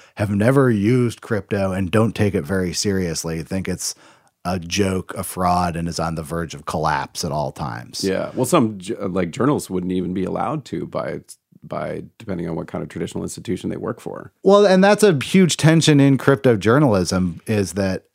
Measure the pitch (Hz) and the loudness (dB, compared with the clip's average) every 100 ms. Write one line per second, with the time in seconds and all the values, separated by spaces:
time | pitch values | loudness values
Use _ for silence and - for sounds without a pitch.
0 | _ - 104 101 107 135 131 110 101 127 | _ -6 -2 2 4 4 4 4 2 2
1 | 120 110 - 110 - 101 95 92 92 107 | 0 -4 -6 -6 -2 -2 -2 -2 0 2
2 | 113 - 104 92 73 95 92 80 107 95 | 2 2 0 -2 -2 -2 -2 -2 -2 -2
3 | 90 80 82 82 78 92 90 87 - - | -2 -4 -6 -6 -6 -6 -6 -6 -8 -12
4 | - _ _ _ 87 92 82 92 98 95 | -18 _ _ _ -6 -6 -4 -2 0 -2
5 | - - 95 - 92 90 90 82 85 80 | -6 -8 -8 -2 0 2 0 -2 -4 -4
6 | 82 80 78 82 80 71 76 87 78 73 | -4 -6 -6 -6 -8 -10 -8 -4 0 -2
7 | 69 - 82 73 69 - - 113 - - | -4 -8 -6 -4 -6 -6 -8 -10 -12 -6
8 | 95 95 80 82 123 175 113 104 92 113 | -4 -2 -4 -4 0 2 2 -2 -10 -8
9 | 98 92 90 73 123 131 - 92 90 92 | -4 -2 -2 0 0 0 -2 -4 -2 -2
10 | 87 92 90 87 90 151 - 82 80 78 | -2 -4 -4 -4 -4 -6 -8 -8 -8 -6
11 | 65 78 - - _ _ 76 80 78 80 | -6 -8 -12 -20 _ _ -12 -8 -8 -8
12 | 113 - - 92 85 82 82 87 82 - | -12 -16 -10 -8 -6 -6 -8 -8 -8 -8
13 | 87 - 90 - - 92 92 87 - - | -8 -8 -10 -10 -8 -6 -6 -8 -8 -10
14 | - - - _ 190 202 208 190 196 208 | -10 -14 -16 _ 6 6 8 6 6 6
15 | 214 151 - 190 180 - 156 165 151 147 | 4 4 2 4 4 4 4 6 6 6
16 | 139 135 - 135 131 113 95 123 151 101 | 6 4 4 4 4 4 4 4 4 2
17 | 87 95 92 82 - 107 95 92 98 90 | 2 0 0 -4 -4 -2 -2 -2 -4 -4
18 | - | -6